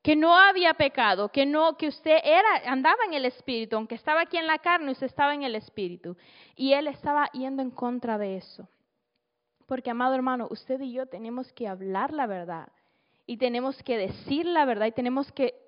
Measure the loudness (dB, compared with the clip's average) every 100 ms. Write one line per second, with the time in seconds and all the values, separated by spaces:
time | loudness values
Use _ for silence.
0 | 2 4 6 8 8 6 2 2 0 2
1 | 2 2 0 0 2 4 2 0 -6 -4
2 | 4 4 6 6 6 2 0 0 2 2
3 | 0 -2 -4 -6 -6 -6 -4 -4 -4 -8
4 | 0 0 0 -2 -2 -2 2 0 0 -6
5 | -6 0 0 0 -4 -6 -10 -8 -8 -8
6 | -14 -16 _ -20 -20 -4 2 2 0 -8
7 | -2 0 0 -4 -8 -6 -6 -6 -6 -6
8 | -6 -4 -4 -8 -12 -20 -20 _ _ _
9 | _ _ _ _ _ _ -10 -8 -6 -2
10 | 0 0 0 -2 -6 -10 -6 -6 -6 -8
11 | -10 -10 -10 -10 -12 -10 -10 -8 -6 -4
12 | -4 -2 -4 -4 -8 -12 -12 _ _ _
13 | _ _ -12 -4 -2 -2 -4 -8 -4 -4
14 | -4 -8 -4 -4 0 2 2 0 -2 -2
15 | -4 -4 -6 -2 -4 -4